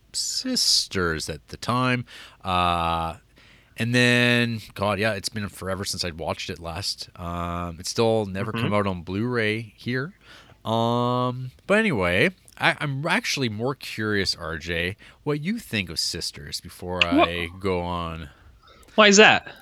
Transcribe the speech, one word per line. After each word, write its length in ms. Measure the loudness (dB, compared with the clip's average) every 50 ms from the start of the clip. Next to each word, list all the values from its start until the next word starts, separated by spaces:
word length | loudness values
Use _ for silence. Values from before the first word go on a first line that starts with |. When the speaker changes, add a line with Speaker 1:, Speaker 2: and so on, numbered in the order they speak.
| _ _
Speaker 1:
Sisters 1160 | -6 -6 -4 -4 -4 -4 -4 -2 0 0 2 2 2 2 0 0 -2 0 0 0 0 -2 -4 -6
at 180 | -8 -10 _
the 80 | -16 -14
time. 480 | -10 -4 -2 0 2 2 2 0 0 -4 -8 -14 -20 -20 -20 -18 -10 -4
Uh, 720 | -2 0 2 2 2 2 2 2 0 0 0 -2 -4 -6 -10 _ _ _ -20 -20 -20 -20 -20 _ _ -6
and 200 | -4 -2 0 2
then, 680 | 4 4 6 4 4 4 4 4 2 2 0 -2 -6 -8 -10 -6
God, 240 | -2 -2 0 0 0
yeah, 140 | 0 0 -2
it's 160 | -2 -6 -6
been 200 | -6 -6 -6 -6
forever 340 | -8 -8 -6 -6 -4 -4 -4
since 220 | -6 -6 -4 -6
I'd 140 | -6 -6 -6
watched 320 | -4 -4 -4 -6 -6 -10
it 80 | -8 -8
last. 500 | -8 -8 -8 -6 -6 -6 -8 -8 -12 -16 -14
Um, 640 | -10 -8 -6 -6 -4 -4 -4 -4 -6 -6 -8 -8 -10
it's 100 | -8 -6
still 380 | 0 2 2 4 4 2 0
never 240 | -2 -4 -4 -4 -4
Speaker 2:
Mm-hmm. 100 | -4 -4 -2
Speaker 1:
come 80 | 0 2
out 120 | 2 2
on 160 | 0 -2 -4
Blu-ray 720 | -4 -4 -4 -2 -2 -2 0 0 0 0 0 -2 -4 -10 -14
here. 380 | -10 -6 -4 -4 -4 -4 -8 -12 _ _ -20 -20 -20 -20 -20 -20 _ -4
Um, 840 | -2 0 2 2 2 2 2 0 0 0 0 -2 -2 -4 -4 -8 -10 -12 -8 -2
but 140 | 0 2 2
anyway, 500 | 4 2 2 2 2 2 4 4 4 2 0 _ _ -20 -6 0
I, 180 | 2 2 2 0
I'm 240 | -2 -4 -4 -4 -2
actually 420 | 0 0 0 0 -2 -2 -2 -2 -2
more 240 | -2 -2 -4 -4 -4
curious, 640 | -6 -10 -10 -6 -4 -2 0 2 0 0 0 -2
R 240 | -4 -4 -6 -6 -6
J, 360 | -4 -4 -2 0 0 -2 -4 -6 -14 -20 -18 _ -4
what 180 | -4 -4 -2
you 160 | -2 -4 -4
think 320 | -4 -4 -4 -4 -4 -2 -4
of 80 | -4
Sisters 640 | -4 -4 -4 -4 -4 -6 -8 -8 -10 -14 -10 -10 -10
before 420 | -10 -12 -16 -12 -8 -4 0 0 0
I 440 | 2 4 2 2 2 0 -2 -4 -6
Speaker 2:
Wha- 60 | -6
Speaker 1:
go 240 | -4 0 0 0 0
on. 480 | 0 -2 -4 -4 -6 -6 -8 -10 -12 -14 -18 -20 -20 -20 -20 -20 _ -20 -20 -20 -18 -2 6
Speaker 2:
Why 140 | 6 8
is 100 | 8 10
that? 340 | 10 10 10 10 6 2 -4 -18 -20